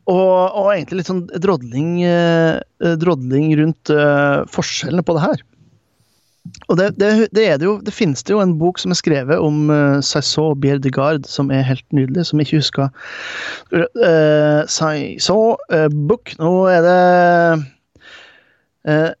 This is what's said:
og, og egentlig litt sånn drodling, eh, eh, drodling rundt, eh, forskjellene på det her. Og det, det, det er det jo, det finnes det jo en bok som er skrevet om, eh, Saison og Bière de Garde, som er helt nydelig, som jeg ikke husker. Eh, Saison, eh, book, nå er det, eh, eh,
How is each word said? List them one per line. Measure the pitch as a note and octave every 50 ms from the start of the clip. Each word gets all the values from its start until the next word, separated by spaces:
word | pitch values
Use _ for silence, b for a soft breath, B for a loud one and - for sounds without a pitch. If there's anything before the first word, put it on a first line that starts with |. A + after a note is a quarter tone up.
| - -
og, | F#3 F#3 F#3+ F#3 F#3 F#3 F3+ F#3 - G#3
og | G3 G3 G#3
egentlig | F3+ C#3+ A#2 F3 F#3+
litt | E3+ -
sånn | F#3 F#3 E3+ F#3 - -
drodling, | D#3+ G3+ F#3+ C#3 B2 A#2 A#2+ C3 D3+ E3 F3 F3 F3
eh, | F3 F3 E3+ E3+ E3+ E3 E3 E3 D#3+ D#3 - - _ _ -
eh, | - E3+ E3+ D#3+
drodling | E3 F#3 E3+ C3+ B2 B2 C3 C#3 D#3 D#3 D#3 D3
rundt, | D#3 D#3+ D#3+ _ - -
eh, | D3+ D3+ D3 D3 C#3+ C#3+ C#3+ C#3+ C#3 C#3+ D3 -
forskjellene | - - E3 - - - - C3 C#3+ F3+ E3
på | - E3+
det | D#3 D#3 C#4
her. | D4 - - _ _ _ _ _ _ _ _ _ _ _ _ _ _ _ _ _ _ _ - - - - -
Og | - F3+ E3+
det, | F#3 G#3 G3+ -
det, | G3 G#3 G#3+ G#3+ A3+ - - G#3
det | A3
er | G3 D#3 C#3
det | D#3 F#3+
jo, | G#3+ G3+ G3+
det | G#3+ G3
finnes | - A#3 E3+ C#3 - -
det | - G3
jo | G#3+
en | G3 F#3 E3+ D3+
bok | D#3+ F3 F3+ -
som | - F#3
er | F3+ -
skrevet | - E3+ D#3 C#3 B2+ C3 D3+ F3+
om, | E3+ D3+ D3+ D3+ D3+ D3+
eh, | D3+ D3 C#3+ C#3+ C#3 C#3+
Saison | C3+ - - D3+ C#3 - - - D3+ D#3+ D3
og | C#3 C3+
Bière | C#3 C#3+ C#3
de | C3+ C#3
Garde, | B2+ - C3 D3 D#3+ D3 C3+ -
som | - - C#3+ C#3 C#3
er | C3+
helt | C3+ C3 C3+ B2+ - -
nydelig, | - C#3+ C3 C3 C3 F3 E3+
som | - - D3+
jeg | D3+ -
ikke | - D#3 C#3
husker. | - - - C3+ C3+ - B B B B B B B B B B B B B B B
Eh, | - E3+ E3+ - - A#3+ A3+ F#3 E3 D#3+ D#3 D3+ D3+ D3+ D3+ D3+ D3+ D3+ -
Saison, | - - - D#3+ D#3 D3+ D3 C3+ G2 F2+ - - - F3+ G#3+ A3 A3+ A#3 - - -
eh, | - D#3+ D#3 D3+
book, | D3 D3 D3 D3 A3 A#3+ - - -
nå | - D#3+ E3 F3+ F#3 F#3+
er | F#3 F#3 F3
det, | E3 F3 F3+ F3+ F3+ F3+ F3+ F3+ F3 F3 F3 E3+ E3+ E3+ E3 D#3+ D3 C3 B B B _ _ B B B B B B B B B B B B B B B B _ -
eh, | D#3 D3+ D3+ D#3+
eh, | E3 - _